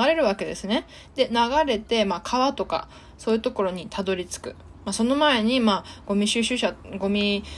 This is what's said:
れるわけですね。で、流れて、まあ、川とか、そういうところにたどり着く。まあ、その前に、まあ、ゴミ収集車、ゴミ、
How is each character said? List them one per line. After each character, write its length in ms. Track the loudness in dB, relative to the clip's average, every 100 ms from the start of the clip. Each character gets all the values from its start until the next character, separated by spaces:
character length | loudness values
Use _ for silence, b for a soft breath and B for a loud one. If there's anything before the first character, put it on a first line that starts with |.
| 2
れ 80 | 4
る 100 | 2
わ 100 | 0
け 80 |
で 100 | -4 -6
す 120 | -2
ね。 180 | -2 -2 B B -2
で、 140 | 0
流 60 | 2 2 2 2
れ 140 | 0
て、 240 | 0 0
ま 140 | 2 0
あ、 40 |
川 300 | -2 2 2
と 140 | 0 -4
か、 240 | -4 -6 B B B
そ 140 | -2
う 40 | 0
い 20 |
う 40 |
と 100 | 0
こ 100 | -2
ろ 80 | -2
に 160 | -4 -10
た 140 | -6
ど 100 | -2
り 120 | -2 -4
着 140 | -10
く。 160 | -12 -14 -20 -14
ま 80 | -8
あ、 20 |
そ 100 | -2
の 120 | 0 4
前 260 | 4 4
に、 180 | 2 2
ま 240 | 2 2 -2
あ、 160 | -14 -2
ゴ 100 | 0
ミ 120 | 2
収 160 | 2
集 140 | 0 0
車、 180 | -2 -2 -12 -4
ゴ 100 | 0
ミ、 340 | 2 2 0 -4